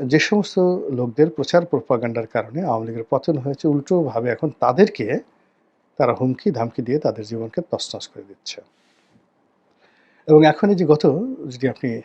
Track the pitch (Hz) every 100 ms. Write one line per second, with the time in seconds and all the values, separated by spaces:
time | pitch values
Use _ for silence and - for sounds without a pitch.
0 | 131 151 - 208 - 190 180 180 - 123
1 | 120 113 160 160 135 175 170 - - 123
2 | 120 117 113 117 110 143 175 113 113 113
3 | 113 135 - 147 139 135 156 143 139 180
4 | 139 120 123 117 156 - 123 127 214 -
5 | 107 139 - _ _ _ _ _ _ -
6 | 123 110 131 127 208 120 117 - 113 147
7 | 131 110 107 113 113 - - 113 - 101
8 | - 104 98 95 - - - _ _ _
9 | _ _ _ _ _ _ _ _ _ _
10 | _ _ - 151 156 - 202 185 156 151
11 | 160 151 254 262 - 123 131 - 127 113